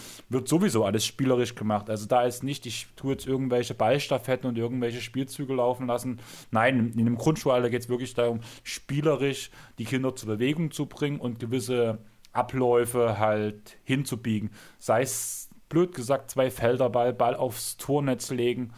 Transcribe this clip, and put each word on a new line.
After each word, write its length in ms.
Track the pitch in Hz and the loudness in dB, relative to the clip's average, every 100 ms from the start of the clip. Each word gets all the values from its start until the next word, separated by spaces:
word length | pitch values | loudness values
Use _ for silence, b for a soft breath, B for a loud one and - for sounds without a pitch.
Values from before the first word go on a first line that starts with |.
| B B B | B B B
wird 180 | 127 127 | -4 2
sowieso 380 | 160 202 117 | 2 4 4
alles 200 | 104 110 | 2 2
spielerisch 520 | - - 131 123 117 - | 0 -2 2 4 2 -2
gemacht. 340 | 107 104 104 | 0 0 0
Also 160 | 107 107 | -6 2
da 160 | 123 | 4
ist 220 | 123 120 | 4 0
nicht, 220 | 131 143 120 | -6 -6 -8
ich 200 | 110 - | -10 -12
tue 180 | - 135 | -8 -4
jetzt 120 | 135 - | -4 -2
irgendwelche 480 | 131 131 123 120 | -2 0 0 0
Ballstaffetten 720 | 123 110 113 - 131 123 127 127 | 0 2 2 2 -2 0 -2 0
und 80 | 117 | -2
irgendwelche 440 | 117 127 120 120 | -2 -2 -2 -4
Spielzüge 540 | 113 131 135 - 135 | -6 -6 -6 -6 -4
laufen 340 | 131 123 123 127 | 0 2 2 -2
lassen. 320 | 120 127 113 B B B | -2 -2 -8 B B B
Nein, 260 | 113 120 131 | 2 4 4
in, 200 | 117 113 | 0 2
in 40 | |
dem 120 | 117 117 | 2 2
Grundschulalter 520 | 156 156 143 123 123 | 0 0 2 2 2
geht's 200 | 120 117 | 0 -2
wirklich 260 | 123 123 | -4 -4
darum, 240 | - 120 113 113 B | 0 0 0 -6 B
spielerisch 880 | - - - 139 151 139 139 135 - B B - | -12 -12 -6 0 2 2 0 -2 -8 B B -10
die 80 | 113 | -4
Kinder 280 | 131 131 | 0 -2
zur 140 | 127 107 | -4 -4
Bewegung 420 | 107 127 151 160 | 0 0 0 -2
zu 160 | - 143 | -4 -8
bringen 320 | - 147 143 | -4 -4 -2
und 220 | 123 113 | -6 -6
gewisse 580 | 117 127 113 123 117 110 b b - | -4 -2 0 2 2 0 b b -8
Abläufe 880 | 120 123 131 127 120 117 123 117 104 | -4 -2 2 4 4 4 2 2 4
halt 580 | 110 107 107 104 - - | 2 2 0 -4 -14 -20
hinzubiegen. 680 | - 131 143 120 117 107 104 B B B | -2 0 0 -4 -2 -2 -2 B B B
Sei 240 | - 113 | 0 2
es, 460 | 135 - - - - - - | 2 -2 -6 -8 -12 -20 -2
blöd 280 | 160 180 131 | 0 0 -2
gesagt, 340 | 117 131 - | -2 -2 0
zwei 180 | 139 131 | 0 0
Felder 380 | 127 120 123 127 | 2 0 2 2
Ball, 220 | 120 120 | 2 0
Ball 220 | 123 120 | 2 0
aufs 420 | 127 131 110 - - | 2 -2 -4 -10 -10
Tornetz 540 | - 143 139 123 - | -2 0 2 -2 -4
legen. 420 | 127 120 120 117 | 0 0 0 -4